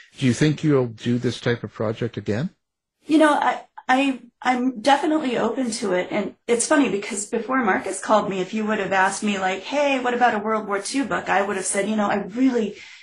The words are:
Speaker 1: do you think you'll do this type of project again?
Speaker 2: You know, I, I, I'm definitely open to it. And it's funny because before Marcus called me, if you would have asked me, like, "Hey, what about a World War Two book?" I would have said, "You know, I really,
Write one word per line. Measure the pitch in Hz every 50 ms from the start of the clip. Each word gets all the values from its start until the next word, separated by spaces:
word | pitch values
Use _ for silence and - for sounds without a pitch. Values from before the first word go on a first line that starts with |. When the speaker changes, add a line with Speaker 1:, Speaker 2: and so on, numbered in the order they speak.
| - _ - -
Speaker 1:
do | 135
you | 123 120
think | - 151 156 143 - 160
you'll | 151 143 131 127
do | 117 110 - - 120 120
this | 123 123 120 113 -
type | - 127 120 - -
of | 104
project | - - 113 110 110 - 120 110 -
again? | 101 - 110 101 117 160 190 - _ _ _ _ _ _ _ _ _ _
Speaker 2:
You | - 311 302
know, | 311 302
I, | 277 - - 247 - - - _ - - -
I, | - 262 262 277 277 262 233 - - _ -
I'm | - 269 254 240 247 262 254 208
definitely | 214 277 269 285 349 311 311 302 - 254 226
open | - 208 233 - 269 254 226
to | 208 - 226 196 180
it. | 180 - -
And | - 214 190 180 - _ _
it's | - 240 233 -
funny | - 311 294 262 190
because | 190 202 - - 226 - -
before | - 240 220 226 254 262 262 233
Marcus | 254 254 262 - - - -
called | - - 220 208 - 180
me, | 196 185
if | 180 - 220
you | 220 214
would | 214 214 208
have | 190 180
asked | 190 190 190 196 196 - 214
me, | 208 202 190
like, | 190 185 190 196 -
"Hey, | - 269 294 285 277 269 247
what | 240 247 240
about | 240 247 233 214
a | 208
World | 208 220 220 214 -
War | 196 202 196
Two | - - 262 277 262
book?" | 202 175 175 - 180
I | 180 196
would | 202 208 202
have | 190 190
said, | - - 202 202
"You | 214 220
know, | 214 202 -
I | 214
really, | 196 185 180 214 247 262 254 240 226 208 190 - - - - - -